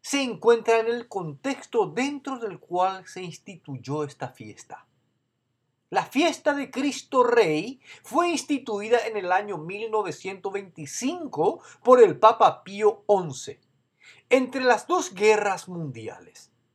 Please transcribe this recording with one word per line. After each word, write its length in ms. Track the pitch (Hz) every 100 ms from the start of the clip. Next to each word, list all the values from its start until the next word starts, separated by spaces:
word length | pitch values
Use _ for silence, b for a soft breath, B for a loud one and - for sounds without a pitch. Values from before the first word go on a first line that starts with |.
se 220 | - 277
encuentra 580 | 262 190 226 233 226 226
en 80 | 226
el 200 | 240 233
contexto 760 | 196 165 139 269 269 - 240 185
dentro 520 | 165 269 285 277 254
del 200 | 226 165
cual 480 | - 180 185 190 175
se 160 | -
instituyó 840 | 180 - - 175 - 131 107 147
esta 240 | 147 - 123
fiesta. 580 | - 107 101 - - _ _ _ _ _ _ _ _ _ _ _
La 160 | -
fiesta 480 | - 254 330 - -
de 180 | 285 269
Cristo 520 | - 277 - - 262
Rey 580 | 240 233 185 151 208 269 B B
fue 260 | - 277 349
instituida 800 | 302 - 285 - 208 214 233 220
en 100 | 214
el 160 | 185
año 240 | 185 208 180
mil 340 | 156 202 220
novecientos 640 | 214 196 147 185 190 196
veinticinco 1080 | 196 190 165 143 - 254 359 320 - 180 330 B B
por 200 | - 254
el 160 | 214 143
Papa 460 | 214 226 196 -
Pío 400 | - 202 214 208 -
once, 540 | 202 170 131 - - _ _ _ _ b b _
entre 340 | 262 247 262
las 240 | 247 214 -
dos 280 | 349 -
guerras 540 | 185 208 214 202 185 -
mundiales. 840 | 175 156 117 107 - 82 - - _ _